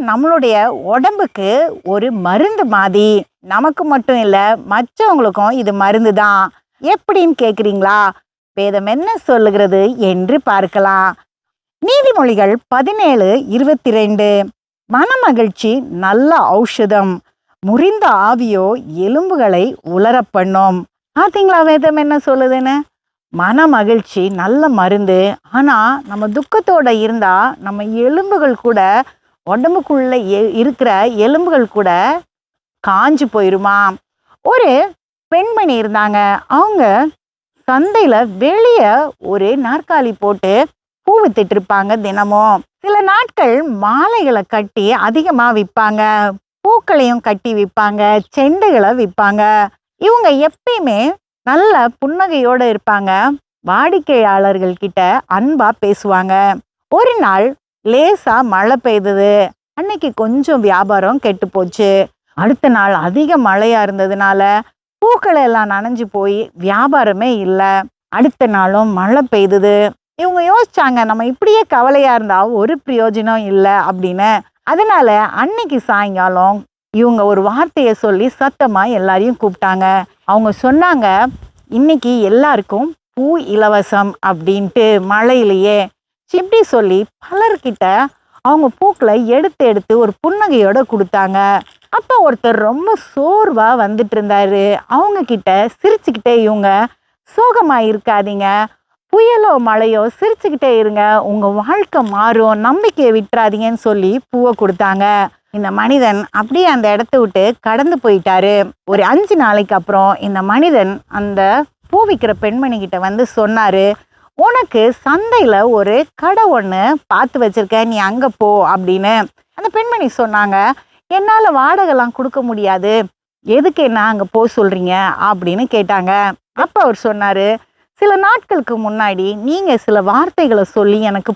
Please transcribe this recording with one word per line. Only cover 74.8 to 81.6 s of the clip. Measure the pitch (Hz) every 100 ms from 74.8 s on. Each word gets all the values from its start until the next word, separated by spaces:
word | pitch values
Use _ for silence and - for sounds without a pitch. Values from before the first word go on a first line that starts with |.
| 427 359 240 208
அன்னைக்கு | 214 196 285 453 370 262
சாயங்காலம் | - 202 208 185 185 185 190 202 - _ _ 214
இவங்க | 240 226
ஒரு | 202 196
வார்த்தையை | 202 240 339 311 240
சொல்லி | 214 220 190 247 -
சத்தமா | 269 - 262 196 220
எல்லாரையும் | 214 190 190 233 240
கூப்பிட்டாங்க. | 214 180 190 185 190 190 185 _
அவங்க | - 208 220 208
சொன்னாங்க, | 254 294 359 294 202 190 254 - - _